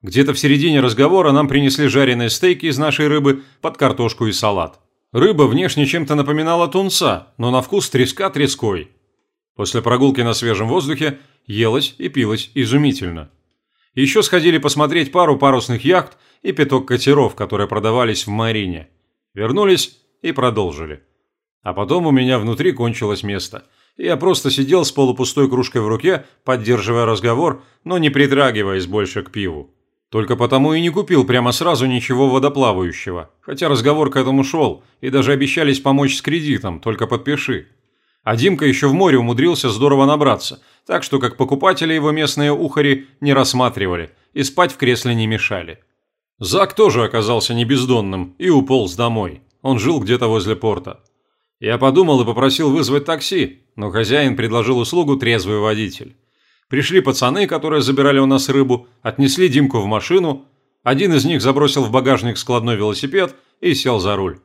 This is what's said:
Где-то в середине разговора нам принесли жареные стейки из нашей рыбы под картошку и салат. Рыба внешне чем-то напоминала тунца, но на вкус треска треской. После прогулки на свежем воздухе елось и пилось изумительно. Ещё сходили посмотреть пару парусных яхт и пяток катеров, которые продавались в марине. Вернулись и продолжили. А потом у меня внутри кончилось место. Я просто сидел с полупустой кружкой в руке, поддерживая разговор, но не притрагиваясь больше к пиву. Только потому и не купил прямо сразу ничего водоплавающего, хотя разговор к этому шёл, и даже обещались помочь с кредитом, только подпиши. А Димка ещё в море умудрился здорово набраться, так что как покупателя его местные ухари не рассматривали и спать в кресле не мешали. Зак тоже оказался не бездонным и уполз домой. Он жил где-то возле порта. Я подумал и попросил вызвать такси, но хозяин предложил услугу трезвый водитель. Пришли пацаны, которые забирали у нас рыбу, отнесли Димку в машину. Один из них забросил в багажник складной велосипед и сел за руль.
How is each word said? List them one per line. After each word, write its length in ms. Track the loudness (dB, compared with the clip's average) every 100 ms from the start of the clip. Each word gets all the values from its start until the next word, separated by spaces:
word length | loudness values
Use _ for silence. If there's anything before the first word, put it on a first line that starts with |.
Где-то 300 | -2 0 0
в 60 | 0
середине 400 | 2 2 2 2
разговора 520 | 2 2 4 4 4
нам 160 | 2 2
принесли 400 | 2 2 2 2
жареные 420 | 2 2 0 -2
стейки 380 | 0 0 0 -2
из 100 | -2
нашей 300 | -2 0 0
рыбы 360 | 2 2 0 -4 _
под 160 | -10 -2
картошку 500 | -2 0 -4 -2 -4
и 40 |
салат. 480 | -2 -2 -2 -4 -10 _ _ _
Рыба 320 | 2 2 4
внешне 420 | 4 4 0 0 0
чем-то 300 | 0 -2 -2
напоминала 540 | 0 -2 0 0 0
тунца, 640 | 0 -2 0 0 -2 -8 -6
но 140 | 0
на 100 | 0
вкус 280 | 0 -4 0
треска 400 | 0 0 0 -4
треской. 600 | 0 -2 -2 -4 -4 -8 _ _ _ _ _ _ -8
После 260 | -4 -2
прогулки 400 | 0 2 2 2
на 120 | -2
свежем 360 | -2 -2 -2 0
воздухе 500 | -2 -2 -4 -4 -6 _ _ -10
елось 500 | -2 0 0 -2 -6
и 100 | -6
пилось 420 | -2 -2 -2 -4
изумительно. 760 | -4 0 2 2 -2 -6 -10 -14 _ _ _ _ _ _
Ещё 280 | -2 0 2
сходили 360 | 2 2 2 2
посмотреть 540 | 0 0 0 0 0
пару 260 | 2 2 4
парусных 460 | 4 2 0 -2
яхт 340 | 2 0 0 _ _ _
и 100 | -8
пяток 340 | 0 0 0 0
катеров, 480 | -2 2 4 2 -2
которые 320 | -6 -4 -2
продавались 580 | -2 0 0 0 -2 -4
в 40 |
марине. 580 | -4 -2 -2 -4 -8 -14 _ _ _ _
Вернулись 680 | -8 -4 0 2 2 0 _ _ _
и 100 | -8
продолжили. 720 | -2 -2 0 -4 -6 -12 -14 _ _ _ _ _ _
А 120 | -10
потом 340 | -6 -2 0 2
у 40 |
меня 280 | 2 2 0
внутри 320 | -2 -2 -2
кончилось 500 | 0 -4 -2 -4 -4
место. 440 | -6 -8 -10 -16 _ _ _ -8
Я 180 | -4 0
просто 340 | 0 0 0
сидел 360 | -2 2 2 0
с 80 |
полупустой 560 | 0 0 0 -4 0 0
кружкой 320 | 0 -2 -4
в 80 | -2
руке, 360 | -2 0 -2 -6 _ -4
поддерживая 600 | -4 0 0 0 0 0
разговор, 580 | 0 0 0 0 -2 -12 _
но 140 | -6 0
не 120 | 0
притрагиваясь 800 | 2 2 4 2 0 -2 -4 -2
больше 360 | -4 -2 -6
к 80 | -8
пиву. 440 | -6 -6 -8 -14 _ _ _ _
Только 240 | -6 -2 0
потому 380 | 2 2 2
и 80 | 2
не 80 | 0
купил 340 | -2 0 2
прямо 300 | 4 2 0
сразу 320 | 0 0 0 0
ничего 440 | -2 -2 0 2
водоплавающего, 1000 | 2 0 2 0 2 -4 -6 -10 -10 -12 _
хотя 300 | -14 -6 0
разговор 400 | 0 2 2 0
к 60 | 0
этому 260 | 0 0
шёл, 400 | 0 0 0 -2 _ _
и 100 | -4
даже 220 | 0 2
обещались 480 | 0 0 0 0 0
помочь 380 | 0 2 0 -2
с 40 |
кредитом, 600 | -4 -4 -2 -4 -4 -8
только 260 | -6 -4 -4
подпиши. 600 | -4 -4 -4 -4 -6 -8 _ _ _ _ _
А 120 | -4 2
Димка 300 | 2 2 2
ещё 240 | 2 2
в 40 |
море 240 | 2 4 4
умудрился 520 | 2 0 0 2 -2
здорово 360 | 0 2 4 4
набраться, 560 | 4 2 0 -4 -14 _ _ -6
так 180 | -6
что 140 | -2 -2
как 180 | -2 -2
покупателя 580 | -2 2 0 0 -2 0
его 160 | 0
местные 400 | 0 -2 0 0
ухари 560 | 0 -2 0 0 0 -4 _
не 100 | 0
рассматривали 800 | 2 2 2 -2 -2 -4 -4 -8 _ _
и 100 | -6
спать 300 | -4 0 -2
в 40 | 0
кресле 380 | 0 0 -2 -2
не 120 | 0
мешали. 520 | -2 -4 -6 -10 -16 _ _ _ _ _ _
Зак 340 | -4 0 0
тоже 320 | 4 4 4 0
оказался 480 | 0 0 0 -2
не 100 | -2
бездонным 720 | 0 0 2 0 0 -6 -8 -4
и 120 | 2
уполз 460 | 2 2 -2 -2 -2
домой. 460 | -2 -2 -6 -10 _ _
Он 180 | -4 -2
жил 220 | 0 -2
где-то 260 | 0 0 2
возле 300 | 0 -2 -2
порта. 420 | -2 -4 -8 -18 _ _ _ _ _ _
Я 160 | -4 2
подумал 440 | 4 4 4 4
и 40 | 2
попросил 440 | 0 0 2 0
вызвать 360 | 0 0 -2 -2
такси, 560 | -6 -4 -4 -4 -8 _ -10
но 140 | -6
хозяин 440 | -2 0 2 0 0
предложил 420 | -2 0 0 0
услугу 380 | 0 0 0 0
трезвый 440 | 0 0 0 -2
водитель. 580 | -2 -2 -4 -8 -20 _ _ _ _ _ _
Пришли 300 | -4 2 2
пацаны, 460 | 2 0 0 0 -2
которые 340 | -2 -2 0
забирали 380 | 0 2 2 4
у 60 | 4
нас 220 | 2 2
рыбу, 400 | 0 2 0 -6 _
отнесли 480 | -10 0 0 2 2
Димку 300 | 4 2 0
в 80 | -2
машину. 580 | -4 0 0 0 -4 -10 _ _ _
Один 300 | -2 0 2
из 120 | 2 2
них 160 | 0
забросил 420 | 0 2 2 2
в 80 | 0
багажник 460 | 0 2 0 -2 -6
складной 400 | -2 -2 0 -2
велосипед 580 | -2 -2 -2 -2 -2 -6 _ _
и 140 | -2
сел 260 | 0 0 0
за 160 | 0 -2
руль. 240 | -4 -8